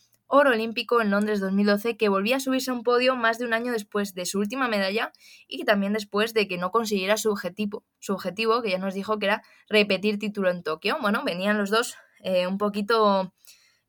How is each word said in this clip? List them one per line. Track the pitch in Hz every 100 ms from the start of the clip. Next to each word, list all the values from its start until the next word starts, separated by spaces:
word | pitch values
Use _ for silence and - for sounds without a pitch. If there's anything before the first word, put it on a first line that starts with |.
| _ _ -
oro | 277 285
olímpico | 226 226 226 214 240
en | 214
Londres | 202 214 208
dos | 190
mil | 196 208
doce, | 208 233 233
que | 214
volvía | 190 202 262
a |
subirse | 269 262 262
a |
un | 247
podio | 233 240 254 254
más | 226 226
de | 240
un |
año | 226 240
después | 233 208 208 202 185
de | 180
su | 196
última | 208 254 254
medalla | 208 190 208 262 - - - -
y | 262 254
también | 202 196
después | 214 208 202 226
de | 220 202
que | 180
no | 180
consiguiera | 226 220 208 185 214
su | 220
objetivo, | 202 180 180 208 208 - _
su | -
objetivo, | 190 190 180 226 226
que | 226
ya | 180
nos | 196
dijo | 190 196 214
que | 202
era | 220 - _ -
repetir | 208 208 190 208 208
título | 214 208 185
en | 180
Tokio. | 165 160 196 202
Bueno, | 208 220
venían | 277 175 196 208
los | 196
dos, | 220 247 - - _
eh, | - 185 180
un | 196
poquito, | 208 202 202 226 214 196 185 _ - - _ _